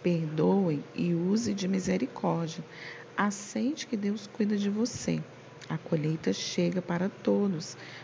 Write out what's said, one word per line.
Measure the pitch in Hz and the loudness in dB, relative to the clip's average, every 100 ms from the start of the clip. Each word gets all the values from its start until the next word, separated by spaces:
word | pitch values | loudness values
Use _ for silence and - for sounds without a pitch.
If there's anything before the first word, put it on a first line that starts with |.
Perdoe | 175 170 156 156 175 196 180 147 - | 2 2 2 2 4 6 4 2 -2
e | - 175 170 | -2 2 2
use | 180 214 233 196 | 4 2 2 0
de | 185 | 0
misericórdia. | 190 185 185 254 - 175 165 165 165 160 - - - - - | 0 2 2 0 0 0 2 0 -6 -10 -14 -14 -14 -8 0
Aceite | 202 202 - 220 233 320 - | 0 0 -6 -2 -2 -2 -4
que | 214 | -2
Deus | 202 214 - | 0 -2 -6
cuida | - 208 208 | -2 2 2
de | 202 | 2
você. | 208 240 - - 160 156 - - - - | 0 0 -2 -2 -2 -2 -12 -18 -16 -6
A | 156 | -6
colheita | - 160 151 160 - | 0 0 2 0 0
chega | 196 - - 175 180 | -2 -2 0 2 0
para | 180 175 185 | -2 0 -2
todos. | - - 202 202 160 165 - - - | 0 2 4 4 0 -4 -12 -14 -16